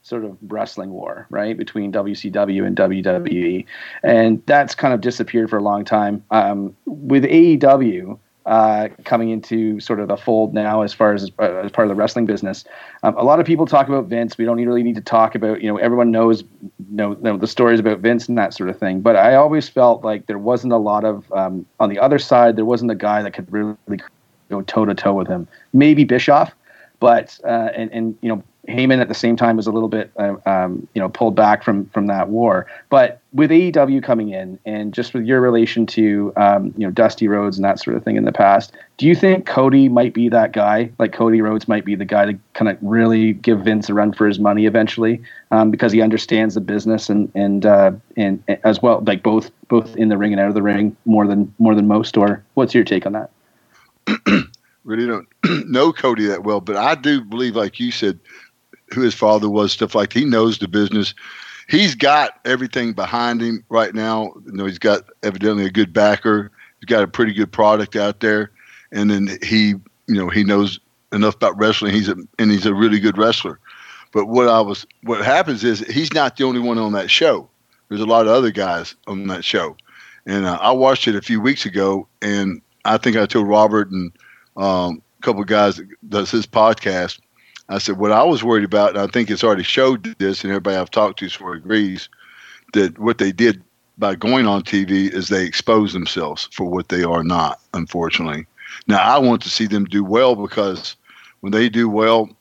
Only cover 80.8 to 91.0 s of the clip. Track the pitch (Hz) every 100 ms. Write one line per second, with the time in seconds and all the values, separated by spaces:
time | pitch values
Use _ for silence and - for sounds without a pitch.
80.8 | 131 131 120 101 - 110 120 139 107 95
81.8 | 98 98 - _ 104 101 95 82 _ _
82.8 | 104 110 123 113 101 113 101 104 107 107
83.8 | 98 95 87 _ _ _ _ - 98 92
84.8 | 90 80 _ _ - 101 98 107 101 85
85.8 | 95 - 110 104 95 117 104 113 110 110
86.8 | 101 92 90 - _ _ _ - - 98
87.8 | - 95 104 107 160 139 113 113 101 104
88.8 | 104 98 98 123 107 101 117 98 87 -
89.8 | 131 123 104 - 98 95 98 98 95 95
90.8 | 90 113